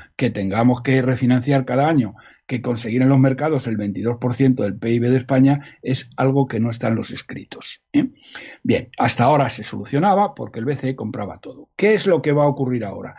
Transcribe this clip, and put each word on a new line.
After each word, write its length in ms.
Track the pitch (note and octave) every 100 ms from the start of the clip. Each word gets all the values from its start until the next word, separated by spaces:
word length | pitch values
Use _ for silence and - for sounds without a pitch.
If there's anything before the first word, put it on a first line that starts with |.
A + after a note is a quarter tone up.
| - -
que 140 | B2
tengamos 520 | G#2+ G2 G#2 A#2+ B2
que 200 | B2 C3
refinanciar 600 | B2+ B2 B2+ B2+ B2 C#3
cada 240 | B2+ B2+ D3
año, 260 | D#3+ G#2+ - - _ -
que 160 | B2
conseguir 400 | B2 A#2 A2+ A#2+
en 60 | C3
los 100 | C3+
mercados 480 | C3 C3 D3 D3 -
el 100 | A2
veintidós 420 | G#2 F#2+ G#2+ A#2
por 140 | B2
ciento 300 | A#2+ C3+ B2+
del 160 | G#2 G2
pib 240 | A2+ A#2
de 140 | A#2+ B2+
España 600 | B2 C3 C3+ C#3+ - -
es 260 | - C3 - -
algo 300 | C3 C3+ C3
que 140 | A2+
no 100 | A#2
está 160 | A2+ A#2+
en 60 |
los 160 | A2+ -
escritos, 720 | B2 - - - - - - _
¿eh? 160 | - - - - - - -
Bien, 260 | - - - -
hasta 260 | A2+ -
ahora 260 | A#2+ D3 B2
se 140 | -
solucionaba 680 | G#2 G#2 G2+ C#3+ F3+ F#3+ G3+
porque 280 | - A2+ -
el 40 |
B 120 | B2 C#3+
C 140 | C3
E 60 | C3
compraba 440 | A2+ G#2 G2+ -
todo. 280 | - - -
¿Qué 200 | - G3+
es 120 | G#3+ G3
lo 160 | E3
que 80 | D3
va 140 | D3
a 40 | D3
ocurrir 360 | C3+ B2+ B2
ahora? 320 | G#2 F#2+ F#2+